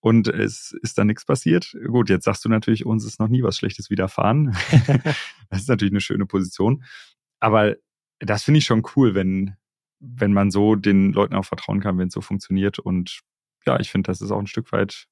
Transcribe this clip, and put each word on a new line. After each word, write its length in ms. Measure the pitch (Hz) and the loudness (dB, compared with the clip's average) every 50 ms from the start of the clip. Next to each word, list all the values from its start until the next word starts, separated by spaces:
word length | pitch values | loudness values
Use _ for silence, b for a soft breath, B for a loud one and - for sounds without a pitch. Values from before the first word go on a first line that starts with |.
Und 260 | - 110 113 113 104 | 2 4 4 4 4
es 500 | 113 - 95 104 104 104 - - - - - - | 2 0 -2 -2 -4 -4 -8 -16 -18 -18 -10 -10
ist 160 | - - - | -6 -2 0
dann 80 | 104 | 0
nichts 180 | 104 107 - - | 0 0 -2 -2
passiert. 520 | _ 139 - - - 160 175 180 - - - 113 | _ -4 -2 2 2 0 0 0 -4 -16 -12 -8
Gut, 240 | - 113 123 117 95 | -2 0 0 2 2
jetzt 140 | 95 87 - | 0 0 0
sagst 200 | - 101 - - | -2 -4 -2 -2
du 40 | 110 | 0
natürlich, 360 | 113 110 107 - 113 104 - | 0 0 2 0 -2 -2 0
"Uns 200 | 123 123 110 107 | -2 -2 -2 -4
ist 160 | 107 - - | -6 -6 -4
noch 80 | 110 110 | -2 0
nie 160 | 120 127 123 | 0 0 0
was 120 | 104 98 | 0 -2
Schlechtes 320 | - - 98 - - 101 - | -2 -6 -6 -6 -8 -8 -6
widerfahren." 640 | 104 95 95 95 - - 104 101 117 147 151 139 107 90 - - - | -4 -2 -2 -4 -2 -2 0 2 2 2 2 0 0 -4 -2 4 4
<laughs> 440 | 147 120 - 143 131 - 156 143 B B B B B B _ | 4 6 6 0 0 0 0 -4 B B B B B B _
Das 100 | - 98 | -8 -6
ist 80 | 98 - | 0 0
natürlich 240 | 127 104 104 101 98 | 0 0 2 0 0
eine 80 | 101 | 0
schöne 260 | 92 - - 101 101 | -2 -2 -2 -2 -2
Position. 560 | 95 - 95 95 92 - - 98 107 135 143 127 B B B B B B B _ _ _ _ | 0 0 -2 -2 -2 -4 -2 0 0 0 0 -4 B B B B B B B _ _ _ _
Aber 360 | - 113 107 110 107 107 98 - _ _ _ _ _ _ _ _ | 0 2 4 4 4 2 0 -2 _ _ _ _ _ _ _ _
das 240 | - 107 107 107 - | -4 -4 -4 -2 2
finde 160 | - 147 156 | 4 4 4
ich 60 | 143 | 4
schon 180 | - 120 110 107 - - | 4 0 0 0 0 0
cool, 180 | - 135 117 95 | 2 2 4 2
wenn, 400 | 98 95 92 95 95 98 98 98 _ _ _ _ _ _ _ _ _ | 2 -2 0 -2 -2 -4 -4 -8 _ _ _ _ _ _ _ _ _
wenn 320 | - 123 120 123 107 101 101 | -20 -18 -6 -2 0 2 4
man 180 | 101 101 101 | 4 4 2
so 260 | 90 101 104 107 110 | 2 2 4 4 4
den 360 | 104 98 104 101 98 95 98 98 | 4 4 4 4 6 4 4 4
Leuten 220 | 98 101 95 - | 2 0 0 0
auch 100 | 98 95 | -4 -4
vertrauen 360 | - - - - - 101 101 | -4 -8 -10 -6 -4 -4 -2
kann, 180 | 98 104 95 90 | -2 -2 -2 -2
wenn's 160 | 92 90 - | -2 -4 -4
so 80 | - - | -8 -8
funktioniert. 560 | - 98 101 - - 95 95 98 101 - - | -6 -8 -8 -4 -2 -2 0 0 0 -2 -4
Und 420 | - - 92 90 90 90 - - _ _ _ _ _ _ _ _ _ | -6 -4 -2 -2 -4 -4 -10 -16 _ _ _ _ _ _ _ _ _
ja, 120 | - 127 120 | 0 0 0
ich 120 | - - | -2 -2
finde, 180 | - 101 95 - | -2 -4 -2 -2
das 120 | 98 95 104 | -4 -6 -4
ist 80 | 101 | -6
auch 80 | 101 104 | -4 -4
ein 80 | 101 | -4
Stück 260 | 101 - - 107 _ - | -6 -8 -10 -8 _ -2
weit 340 | 104 101 98 - - - _ | -2 -2 -2 -4 -16 -20 _